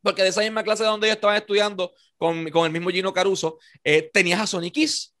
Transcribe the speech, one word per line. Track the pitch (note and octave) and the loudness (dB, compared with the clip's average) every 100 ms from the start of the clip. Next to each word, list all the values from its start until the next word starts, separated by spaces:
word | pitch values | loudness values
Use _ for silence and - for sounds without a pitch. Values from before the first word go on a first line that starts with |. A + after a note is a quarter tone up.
porque | G#3 F#3+ | -2 0
de | F#3+ | 0
esa | F#3 | 2
misma | A3 A3 | -2 -2
clase | G#3+ G#3+ | -2 0
donde | A3 G#3+ G#3+ | 0 0 0
ellos | G#3+ | 2
estaban | G#3 G#3 | 0 0
estudiando | G#3 G3+ G#3 G3 F3+ _ _ _ | 0 0 0 -2 -8 _ _ _
con, | E3 E3 D#3+ | -2 -2 0
con | D#3 | 0
el | E3 | 2
mismo | D#3+ F3 | 0 -2
Gino | F3+ F#3 | -2 -2
Caruso, | F#3 F#3+ F#3+ D#3+ D#3+ _ _ | 0 0 0 -4 -8 _ _
eh, | - D3+ D#3 | 2 2 2
tenías | G3+ F#3 F3+ | 0 2 0
a | G#3+ | 0
Sonny | F#3+ E3+ | -4 -4
Kiss | D4 D#4 - - _ | 0 0 -2 -8 _